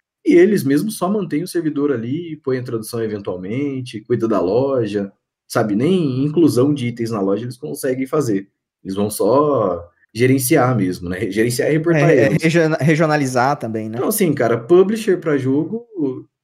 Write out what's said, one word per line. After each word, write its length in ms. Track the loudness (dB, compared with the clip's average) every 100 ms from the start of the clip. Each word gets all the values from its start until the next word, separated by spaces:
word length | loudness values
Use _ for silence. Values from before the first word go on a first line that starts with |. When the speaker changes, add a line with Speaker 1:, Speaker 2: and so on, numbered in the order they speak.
| _ _
Speaker 1:
e 120 | 4 6
eles 280 | 6 4
mesmos 320 | 2 0 0 -4
só 140 | -2
mantêm 320 | -2 -2 -4
o 60 | -4
servidor 440 | -4 -4 -2 -2
ali, 480 | -2 -4 -6 -6 -8
põem 160 | -4 -4
a 40 |
tradução 380 | -4 -8 -6 -6
eventualmente, 1000 | -4 -6 -6 -8 -6 -6 -4 -6 -10 -10
cuida 260 | -4 0 0
da 120 | 0
loja, 720 | 2 0 0 0 -2 -2 -6 _ _ _ -6
sabe? 280 | -2 0 0
Nem 480 | 2 2 0 0
inclusão 480 | 0 2 2 4 2
de 160 | 0 -4
itens 200 | -4 -6
na 120 | -2
loja 240 | -2 -2 -4
eles 120 | -10
conseguem 480 | -12 -6 -4 -4 -2
fazer. 420 | -2 0 -2 -4 _ _ _
Eles 120 | -8 -4
vão 140 | -4
só 760 | -2 2 2 2 2 0 -2 -8 _ _
gerenciar 640 | 0 2 2 2 2 4 2
mesmo, 320 | -2 -4 -6
né? 220 | -6 -2
Gerenciar 380 | 0 0 0 0
e 40 |
reportar 360 | 0 2 4 4
Speaker 2:
É, 40 | 4
é 100 | 4
Speaker 1:
erros. 180 | 2
Speaker 2:
region-, 340 | 2 2 2 2
regionalizar 760 | 2 2 2 0 0 0 0 0
também, 320 | -4 -6 -6
né? 80 | -4
Speaker 1:
Então, 120 | -2
assim, 220 | 0 0
cara, 280 | 0 0 0
publisher 600 | 4 4 6 2 0 0
pra 180 | 0 0
jogo, 480 | 0 0 -2 -6 -10 -6 -6 -6 -14 _